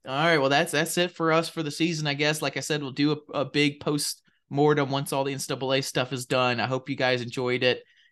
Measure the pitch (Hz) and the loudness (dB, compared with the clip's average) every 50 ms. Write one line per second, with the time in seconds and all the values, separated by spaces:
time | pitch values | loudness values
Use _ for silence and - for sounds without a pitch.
0 | - 131 131 143 156 170 165 143 135 135 143 151 175 - - 143 160 156 - 175 | -10 -6 -2 0 2 4 4 4 4 4 4 2 2 2 0 -2 -2 0 0 0
1 | 175 180 - - 165 160 160 165 165 160 - 165 151 143 143 - 165 175 160 151 | -2 -2 -2 -2 0 2 2 2 2 0 -4 -6 -6 -4 -2 -2 -2 -2 -2 -2
2 | 151 143 139 143 151 151 151 - 151 135 - 139 - - 151 147 143 131 131 143 | -2 -2 -2 0 0 0 0 0 -2 -4 -4 -4 -4 -4 -4 -4 -4 -4 -2 0
3 | 143 151 147 147 - - - 147 135 139 - 147 147 143 147 - - 147 147 147 | 2 2 2 0 -4 -6 -4 -4 -4 0 2 2 2 2 0 -2 -4 -2 -2 -2
4 | - - - - _ _ _ _ _ - 139 139 151 151 151 147 139 131 139 139 | -2 -4 -6 -10 _ _ _ _ _ -4 0 4 4 4 4 4 2 0 -2 -4
5 | 139 - 147 135 139 139 139 139 - - 147 135 135 131 135 135 135 - - 143 | -2 -2 -2 -2 -2 -2 -4 -6 -6 -6 -6 -4 -2 0 0 0 0 0 -2 -2
6 | 127 - 139 123 127 - 135 127 127 123 120 117 - 127 131 127 - 139 135 135 | -2 -2 -4 -8 -4 -2 0 2 2 2 2 0 0 0 -2 -2 -4 -6 -4 0
7 | 131 127 127 123 120 120 - 135 123 123 123 123 127 123 123 - - _ _ _ | 0 0 0 0 -2 -6 -6 -4 -2 -2 0 2 2 2 2 0 -4 _ _ _
8 | _ _ | _ _